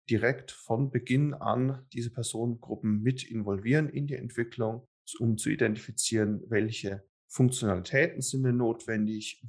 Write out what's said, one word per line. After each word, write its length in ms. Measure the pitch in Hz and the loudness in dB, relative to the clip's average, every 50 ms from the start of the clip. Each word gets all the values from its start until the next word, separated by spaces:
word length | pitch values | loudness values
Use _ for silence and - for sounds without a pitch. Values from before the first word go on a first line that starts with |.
| _ - | _ 0
direkt 420 | 113 104 113 123 135 131 - - | 2 4 4 4 2 0 -4 -16
von 400 | - - - - 113 120 143 131 | -18 -12 -4 -2 0 0 0 0
Beginn 440 | - 120 - - 127 139 147 147 135 | 0 -2 0 2 2 2 2 0 -2
an 520 | - - 104 110 123 127 131 135 131 - - - | -2 -2 0 0 2 0 0 -2 -4 -10 -12 -8
diese 180 | 120 120 120 | -8 -6 -6
Personengruppen 880 | - 123 113 - - 110 117 120 117 117 - - 110 104 110 107 107 104 | -6 -6 -6 -4 -4 -2 -2 -2 -2 -4 -6 -10 -8 -2 0 2 2 2
mit 220 | 107 131 127 131 - | 2 2 0 0 -2
involvieren 680 | - 120 113 101 101 101 98 101 117 139 156 156 139 | -6 -6 -4 -2 -2 -2 -2 2 2 2 2 2 0
in 180 | - 139 143 | -2 -4 -4
die 100 | 143 135 | -4 -4
Entwicklung, 680 | 127 127 117 - 120 117 117 - 123 110 110 113 123 - _ _ _ _ - - - | -6 -8 -6 -4 -4 -4 -4 -2 -4 -2 -2 -4 -6 -10 _ _ _ _ -14 -6 0
um 180 | 120 117 110 107 | 0 2 2 2
zu 120 | - 113 | 0 0
identifizieren, 920 | 107 - 120 110 107 110 - - 110 - - - 113 110 107 104 107 - - - | 2 2 2 2 2 0 -6 -6 -4 -2 -2 2 2 2 2 2 0 -2 -4 0
welche 600 | 113 101 110 110 113 - - 98 98 98 - _ _ _ _ - | 0 2 2 0 -2 -4 -6 -6 -6 -8 -10 _ _ _ _ -4
Funktionalitäten 920 | - - 127 123 127 131 117 104 92 90 90 - - 135 160 170 - 135 | 2 4 4 4 4 2 2 2 2 0 0 0 2 2 2 2 0 -2
sind 220 | 127 - - 131 131 | -6 -4 -2 0 2
denn 140 | 127 123 | 2 2
notwendig, 840 | 123 120 113 113 113 - 117 113 107 107 107 110 107 107 - - - - | 4 2 2 0 0 -2 -2 0 0 0 0 0 -4 -6 -10 -12 -14 -14